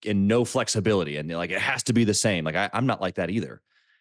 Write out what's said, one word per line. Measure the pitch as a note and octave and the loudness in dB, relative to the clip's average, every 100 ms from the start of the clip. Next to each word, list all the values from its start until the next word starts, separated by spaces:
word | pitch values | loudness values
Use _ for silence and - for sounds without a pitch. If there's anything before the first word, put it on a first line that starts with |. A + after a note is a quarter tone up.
| G#2+ | -2
and | G2+ G2 | 2 4
no | A#2 A#2 | 4 2
flexibility. | C3 A#2 A2 G2+ G2+ D2+ D2 | 0 0 0 2 2 0 -4
And, | D#2 | -6
like, | E2+ F2 | -6 -4
it | F#2 | -4
has | C3+ C3 | -2 -2
to | - | 0
be | A2+ | 2
the | G#2+ | 4
same. | G2+ A2+ F2+ | 2 2 0
Like, | D#2+ D#2+ | 0 -2
I, | G2+ | -2
I'm | A2 C3 | 0 -2
not | A2 | 0
like | F#2 F2+ | -2 -2
that | E2+ | -2
either, | G#2+ C2+ A1 _ _ _ _ | -4 -6 -12 _ _ _ _